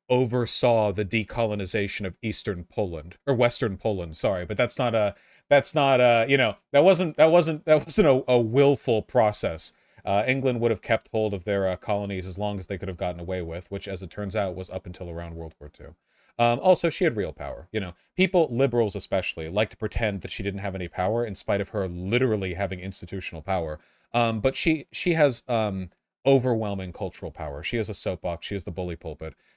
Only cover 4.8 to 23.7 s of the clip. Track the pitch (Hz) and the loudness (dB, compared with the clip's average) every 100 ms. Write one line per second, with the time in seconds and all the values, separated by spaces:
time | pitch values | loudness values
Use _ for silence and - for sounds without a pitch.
4.8 | 123 110 104 - _ _ _ 143 - 156 | 0 2 0 -2 _ _ _ 4 4 2
5.8 | 139 131 123 117 117 139 117 - _ 143 | 4 6 6 6 6 4 4 0 _ 6
6.8 | 170 175 180 151 160 175 160 151 - 151 | 6 6 2 4 6 6 4 -2 4 4
7.8 | 143 - 170 131 139 123 113 123 139 135 | 4 4 6 4 4 2 4 4 4 4
8.8 | - 113 - 127 107 - 101 82 - - | 2 0 2 2 4 2 -4 -6 -10 -16
9.8 | _ _ - 101 123 135 131 120 117 104 | _ _ -2 0 2 0 0 0 0 -2
10.8 | - 113 - 110 107 98 87 98 95 90 | -2 -2 -2 -2 -2 -2 -2 -2 0 -2
11.8 | - 104 101 98 92 92 104 101 92 95 | -4 -4 -4 -6 -8 -6 -6 -6 -8 -8
12.8 | 98 87 92 85 87 92 82 82 - 98 | -8 -6 -6 -6 -6 -6 -6 -10 -10 -10
13.8 | - 92 90 - 101 104 98 82 92 92 | -8 -10 -10 -10 -6 -4 -4 -6 -10 -12
14.8 | - 90 87 82 85 82 80 - 73 - | -12 -12 -10 -10 -10 -12 -14 -16 -20 -18
15.8 | 76 80 _ _ _ - 120 123 185 180 | -20 -20 _ _ _ 0 2 4 4 4
16.8 | - - 175 110 87 73 69 60 76 107 | 2 0 0 0 -4 -6 -10 -12 -8 -6
17.8 | 92 - _ - 185 185 160 120 135 120 | -6 -10 _ -2 2 2 0 2 2 2
18.8 | 110 95 - 95 - - 80 95 113 - | 0 -2 -4 -4 -4 -6 -4 -2 -2 -4
19.8 | 107 - 110 98 - - 101 98 98 92 | -6 -2 -2 -4 -8 -6 -6 -4 -6 -6
20.8 | 90 - 92 117 117 98 - 101 98 110 | -6 -2 -2 0 -2 -6 -2 -2 -2 -4
21.8 | 95 87 92 120 123 107 95 87 98 90 | -4 -4 -2 0 2 0 -2 -4 -4 -6
22.8 | 92 - 92 98 - 82 76 95 85 | -10 -12 -10 -10 -10 -10 -4 -4 -4